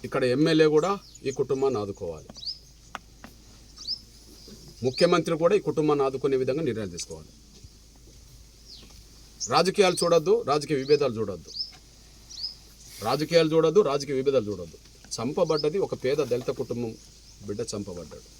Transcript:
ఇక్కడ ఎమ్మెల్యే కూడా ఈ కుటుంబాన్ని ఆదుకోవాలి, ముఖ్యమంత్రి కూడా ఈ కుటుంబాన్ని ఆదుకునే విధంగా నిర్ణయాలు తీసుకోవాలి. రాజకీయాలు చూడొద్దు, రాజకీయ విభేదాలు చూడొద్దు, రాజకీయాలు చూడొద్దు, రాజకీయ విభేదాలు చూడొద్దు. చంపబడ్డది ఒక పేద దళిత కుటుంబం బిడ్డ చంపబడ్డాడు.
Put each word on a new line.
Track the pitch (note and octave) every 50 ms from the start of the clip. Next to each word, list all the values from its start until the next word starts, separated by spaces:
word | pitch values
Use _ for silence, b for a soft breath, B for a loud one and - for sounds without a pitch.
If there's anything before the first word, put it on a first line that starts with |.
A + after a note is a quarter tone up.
| -
ఇక్కడ | A2+ - C#3+ C3 B2 B2
ఎమ్మెల్యే | C3+ D#3 E3 D#3+ D#3 D#3+ D3+ D3+
కూడా | D3+ D#3 F#3 G3+ G3 - - - - - B2+
ఈ | B2+ -
కుటుంబాన్ని | C#3 C3 C#3+ C3+ C3+ C3+ B2+ G#2+
ఆదుకోవాలి, | G#2 G2 F#2+ - G2+ E2+ D#2+ D2+ D2 - - - - - - - - - - - - - - - - - - - - - - - - - - - - - - - - - - - - - - - - - - - - - - - - - - - A2+
ముఖ్యమంత్రి | B2+ B2+ - F#3 E3+ F3+ F3 D#3+ - E3 D3+ E3
కూడా | E3+ G#3 G3+
ఈ | -
కుటుంబాన్ని | D3 D3 D#3 D3+ D3+ D3 C#3+ C#3
ఆదుకునే | C3+ C3 C3 - C#3+ C3+ C3 C3
విధంగా | B2+ C3 D3+ E3 C3+
నిర్ణయాలు | G#2+ G#2+ G#2+ F#2 E2+
తీసుకోవాలి. | E2+ - - E2 D#2+ D#2 - - - - - - - - - - - - - - - - - - - - - - - - - - - - - - - - - - - - - - - - - - - - - B2
రాజకీయాలు | D3+ F3 F#3 F#3 - G3 F#3 F3 - F3+
చూడొద్దు, | E3+ E3+ E3 D3+ F3+ G#3 A#3 - C3
రాజకీయ | C#3+ D3+ C#3+ C3+ D#3 C3+ C3
విభేదాలు | C3 D3+ C#3+ D3 C3 A2 A2
చూడొద్దు, | A2 G2+ F#2+ E2+ D2+ - - - - - - - - - - - - - - - - - - - - - - - - - - - - - - - G2 A2
రాజకీయాలు | C3 D3 D#3 D3+ E3+ E3 D#3+ D#3 D#3
చూడొద్దు, | D#3+ D#3 D#3+ D#3+ G3+
రాజకీయ | G#3 C#3+ C#3 D3 C3+ C#3 C#3+ C3
విభేదాలు | C3 C#3+ C3+ C3 A2 G2+
చూడొద్దు. | G2+ F2+ F2 E2 - - - - - - - - -
చంపబడ్డది | - - C3 D3+ G3 F3+ D#3+ D#3+ D3+ C#3+ D3+ D#3 G3 F3
ఒక | - - - -
పేద | B2+ C#3+ D3 C#3+ A#2+ A#2+
దళిత | A#2+ B2 - B2+ -
కుటుంబం | B2+ - B2 A#2 A#2+ A2+ A2 - - - - - - - - - G2
బిడ్డ | G#2 G#2 G#2+ A#2 -
చంపబడ్డాడు. | - G#2 G2+ G2 F2+ F2 E2 D2+ C#2+ C#2 - - -